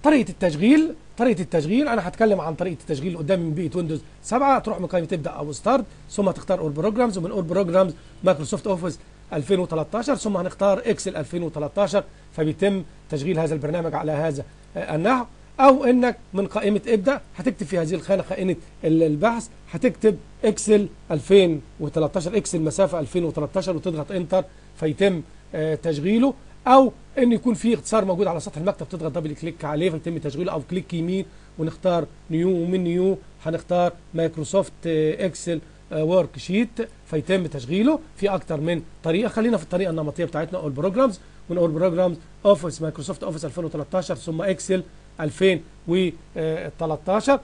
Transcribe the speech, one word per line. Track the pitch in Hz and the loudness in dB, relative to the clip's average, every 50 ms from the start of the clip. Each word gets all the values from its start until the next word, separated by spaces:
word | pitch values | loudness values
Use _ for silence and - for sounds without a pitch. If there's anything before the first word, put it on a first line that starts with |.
| - | 4
طريقة | 285 311 277 208 - | 6 4 4 2 0
التشغيل، | 170 - - 180 151 147 180 226 294 311 320 330 - - - - - | -4 -2 0 0 0 2 4 6 6 6 6 2 -2 -10 -16 -20 -4
طريقة | - 240 262 220 156 | 0 2 2 2 0
التشغيل | 185 - - 165 143 151 202 247 302 | -2 -2 0 0 0 2 2 2 2
أنا | 277 233 220 170 | 2 0 -2 -2
هتكلم | 180 - - 220 220 202 175 | -4 0 2 4 4 4 2
عن | 151 165 160 | 0 -6 -4
طريقة | - 180 190 170 - | -4 -4 -4 -4 -8
التشغيل | - - 160 131 139 185 170 | -6 -6 -6 -4 -4 -6 -4
قدامي | 160 156 143 190 185 170 | -4 0 0 0 0 0
من | 160 151 | -2 -2
بيئة | 165 185 151 135 | -2 -4 -4 -4
ويندوز | 180 175 156 160 147 - - - - - | -4 -4 -4 -4 -6 -8 -12 -20 -18 -8
سبعة. | - 214 247 277 277 269 | -2 0 2 4 4 4
هتروح | 233 - 220 196 170 | 2 2 -4 -6 -4
من | 185 | -6
قائمة | 156 - 180 165 | -2 -2 -2 -2
تبدأ | 151 196 165 139 170 | -2 -4 -6 -6 -8
أو | - 143 147 147 | -8 -8 -8 -8
ستارت، | 147 - - 202 254 269 220 - - - - - | -8 -4 0 2 2 2 0 -4 -12 -20 -20 -10
ثم | - - 202 190 | -4 0 0 0
هتختار | 170 - - - 190 180 | 0 -2 -2 -2 -2 0
أول | 165 156 | 0 -4
بروجرامز، | 143 147 165 214 214 233 247 240 190 | -2 -2 -2 -2 2 2 0 0 0
ومن | 190 165 180 | -4 -6 -4
أول | 214 202 175 | -4 -4 -4
بروجرامز | 160 175 190 - 170 165 185 190 180 147 - - - - - - | -2 0 0 0 2 4 4 4 4 0 -8 -14 -20 -16 0 2
مايكروسوفت | 185 180 139 156 - - 180 - | 2 2 2 0 -6 -6 -4 -2
أوفيس | 214 190 175 170 180 147 - - - - - - - - | -2 -2 -2 -2 -6 -8 -8 -14 -20 -20 -20 -16 -8 -6
ألفين | 160 135 127 196 180 | -6 0 0 0 0
وتلتاشر، | 180 165 165 160 151 - - 220 233 294 269 | 0 -2 -2 -4 -4 -4 -4 -4 0 0 -2
ثم | 202 - 214 202 | 0 0 -2 -2
هنختار | 180 175 180 - - 196 202 196 190 - | -2 -2 -4 -2 0 2 2 2 2 2
إكسل | 233 208 - - 190 185 | -2 -2 -2 -2 -6 -6
ألفين | 170 151 - - 175 175 | -6 -8 -6 -6 -6 -6
وتلتاشر | 160 - 151 147 143 - 196 202 175 156 202 185 - - - - - - | -4 -4 -6 -6 -4 0 0 0 2 2 0 -2 -2 -16 -20 -20 -14 -4
فبيتم | - 160 156 151 - 190 202 202 190 160 - - - - - | -2 -2 -2 0 2 0 2 2 0 -4 -8 -16 -20 -12 -8
تشغيل | - 143 139 175 185 156 | -6 -4 -2 -2 0 0
هذا | 165 151 156 | 0 0 -2
البرنامج | 151 139 147 156 175 165 165 143 | -2 -2 -2 -4 -2 -4 -2 -4
على | 147 165 151 | -2 -2 -2
هذا، | 156 143 156 165 147 139 - - - - - - - | -2 0 -2 -2 -4 -4 -8 -12 -14 -20 -20 -12 -10
آه، | - 170 - 156 | -10 -6 -4 -4
النحو. | 156 165 214 262 254 240 - - - - - - - | 0 2 2 2 2 0 -6 -12 -20 -20 -20 0 6
أو | 269 277 262 269 285 | 8 8 8 8 6
إنك | 240 254 247 240 247 226 - - - - | 4 4 6 4 2 0 -2 -10 -6 -4
من | 185 202 | -4 -4
قائمة | 180 - 214 214 202 208 202 - | -2 -4 -2 0 2 2 0 2
ابدأ | - 233 214 185 269 285 247 - - - | 2 0 2 2 0 0 0 -6 -14 -14
هتكتب | - 165 262 - - 196 | -4 -2 -2 -2 -2 -6
في | 143 196 | -4 -2
هذه | 175 165 156 185 | -2 0 0 -2
الخانة | 170 151 - 196 190 - | -4 0 0 0 0 0
خانة | - 190 202 190 185 175 - - - - - - | -4 -4 -2 0 -2 -2 -2 -6 -20 -18 -4 0
ال-، | 165 160 160 165 | 2 4 4 4
البحث، | 156 151 147 151 233 233 233 226 - - - - - | 4 2 2 2 0 0 0 -6 -10 -16 -20 -18 -10
هتكتب | - 165 - 254 170 - - 220 190 - - - - - - | -8 0 0 0 0 4 2 2 2 2 -6 -18 -14 0 0
إكسل | 214 214 - - 208 214 208 208 - - - - - | 0 0 0 2 4 4 4 4 0 -6 -14 -6 -4
ألفين | 170 151 - - 190 202 190 175 160 147 - - - - | -4 -4 2 6 6 6 8 6 2 -2 -6 -12 -10 -8
وتلتاشر، | 160 147 - 165 156 143 - 196 151 175 208 | -8 -4 0 0 0 0 -2 -2 -4 0 -2
إكسل | 208 - - - 170 | -2 -2 0 -2 -2
مسافة | 156 156 - - 196 185 180 170 | -2 -2 2 2 0 2 2 -4
ألفين | 151 127 - 180 175 | -6 -2 -2 -2 -2
وتلتاشر، | 160 - 160 151 139 - 190 185 190 180 | -2 -2 -4 -4 -2 -2 -4 -2 -2 -4
وتضغط | 156 - 185 165 151 147 - | -4 -4 -4 -4 -4 -6 -6
انتر | 202 185 175 - 190 190 185 - - - - - - - | -4 -6 -4 0 0 0 0 -2 -10 -20 -20 -20 -12 -4
فيتم، | 160 160 147 - 190 202 185 165 - - - - - - - | -4 -4 0 2 2 2 2 0 -6 -10 -16 -20 -20 -10 -6
آه، | 170 156 160 156 | -4 -2 -2 -2
تشغيله، | 147 - 170 156 143 143 185 214 233 254 277 240 - - - - - - | -2 -2 -4 -4 0 0 2 4 4 4 2 2 -2 -12 -20 -20 -6 4
أو | 254 254 269 269 233 - - - - - | 6 8 8 8 6 2 -6 -20 -8 0
إن | - 254 240 | 2 4 4
يكون | 233 208 - 254 226 | 4 2 2 0 -2
في | 165 - 226 233 | 0 2 0 0
اختصار | - - - - 220 196 | 0 -2 0 0 0 2
موجود | 190 180 170 202 | 2 0 0 0
على | 185 170 165 | 0 -2 -4
سطح | - 202 - | -6 -8 -8
المكتب | 147 170 185 - - 160 - | -4 -2 -2 -2 -2 -8 -10
تضغط | - 165 160 156 | -10 -8 -6 -6
دبل | 135 175 156 156 147 | -6 -4 -6 -6 -8
كليك | - - 170 165 - - | -8 -8 -10 -10 -8 -8
عليه | 143 151 151 170 185 | -6 -2 0 0 0
فيتم | 160 156 - 170 170 | -2 -2 -6 -6 -8
تشغيله، | 156 - 147 127 143 175 185 | -6 -6 -6 -6 -4 -4 -4
أو | 180 160 131 - | -4 -6 -6 -6
كليك | 175 190 - - 175 | -6 -6 -6 -6 -6
يمين | 170 160 170 185 190 190 - - - - - - - | -6 -4 -2 -2 -4 -4 -6 -12 -20 -20 -20 -8 -6
ونختار | 156 160 156 - - 185 175 170 151 - - - - - | -6 -6 -6 -2 -2 0 0 0 -2 -4 -10 -20 -10 -4
نيو، | 160 160 170 185 | -2 0 0 2
ومن | 185 170 165 175 185 185 180 | 0 0 0 0 -2 -2 0
نيو | 170 170 175 180 190 190 185 - - - - - | 0 0 0 2 0 0 -2 -6 -18 -20 -10 -6
هنختار | 160 160 160 - - 175 175 175 175 170 - - - - | -6 -6 -6 -4 -2 0 2 2 0 -2 -6 -20 -8 -4
مايكروسوفت، | 160 165 160 165 160 151 - - 196 185 - - - - | -2 -2 -2 -2 -4 -8 0 0 0 0 0 -8 -10 -6
آه، | 170 165 156 156 156 156 - 196 | -2 0 2 2 0 0 0 -2
إكسل | 185 - - - 175 170 160 - - - - - - | -4 -4 -6 -6 -6 -6 -6 -6 -12 -20 -20 -16 -8
آه، | - 156 156 | -4 -2 0
ورك | 160 180 185 165 147 - | 2 2 2 2 2 -6
شيت | 131 - - 180 208 240 233 - - 220 - - - - | -12 -6 -2 0 0 0 0 -2 -8 -8 -8 -8 -20 -14
فيتم | - - 156 135 - 185 190 175 | -6 -4 -4 0 0 0 0 0
تشغيله | 151 131 139 123 120 165 190 226 277 320 - - - - | -2 -6 -8 -6 -2 0 2 4 4 2 2 -2 -10 -10
في | - 196 208 | -2 -2 0
اكتر | 196 185 - - 170 143 | 0 -2 -4 -4 -4 -4
من | 147 170 175 165 - - - - - | -2 -2 -2 -4 -4 -10 -18 -8 -2
طريقه. | 165 165 185 240 214 | 0 0 0 0 0
خلينا | - 233 220 240 233 | 0 0 0 2 0
في | 190 156 | 0 -2
الطريقه | - 180 180 196 185 | -4 -2 -2 -2 -2
النمطيه | 160 160 156 147 143 - 170 | -2 -4 -4 -4 -4 -4 -6
بتاعتنا، | 165 - 147 160 165 180 - | -4 -2 -6 -6 -4 -6 -6
اول | 160 151 | -6 -6
بروجرامز، | 135 131 151 196 180 240 269 254 190 - - - - - - - | -4 -2 -2 -2 2 2 2 2 2 -2 -14 -20 -20 -20 -10 -6
من | 170 | 0
اول | 180 170 170 | 2 2 2
بروجرامز | 151 156 175 190 165 170 185 180 170 - - - - - - | 2 2 2 2 2 2 0 0 0 -4 -12 -20 -20 0 4
اوفيس، | 202 202 156 165 170 131 - | 4 4 4 2 -6 -6 -4
مايكروسوفت | 160 156 - - 139 175 185 - - | -6 -6 -6 -8 -8 -8 -8 -6 -6
اوفيس | 196 160 156 151 | -8 -6 -6 -8
ألفين | 151 120 180 170 | -8 -6 -6 -8
وتلتاشر، | 156 - 151 143 - - 185 170 - 180 | -6 -6 -8 -8 -4 -4 -4 -2 -2 -6
ثم | - - - 160 160 | -6 -6 -6 -6 -4
اكسل | 185 196 185 185 - - 190 185 - - - - - - - - | -2 -2 -2 -2 -2 -2 -2 -2 -2 -6 -16 -20 -20 -20 -10 -6
ألفين | 160 156 - - 185 190 185 160 170 - - - - | -6 -6 -2 2 2 2 2 2 -4 -10 -20 -14 -4
وتلتاشر | - 170 190 190 175 147 - - - - - 156 160 160 165 175 156 - - 170 160 160 151 - 185 190 220 - 240 277 262 | 0 0 2 2 0 -2 -6 -18 -12 -8 -4 -4 -2 -2 -4 -6 -10 -8 -6 -4 -4 -4 -4 -2 0 0 0 4 4 2 2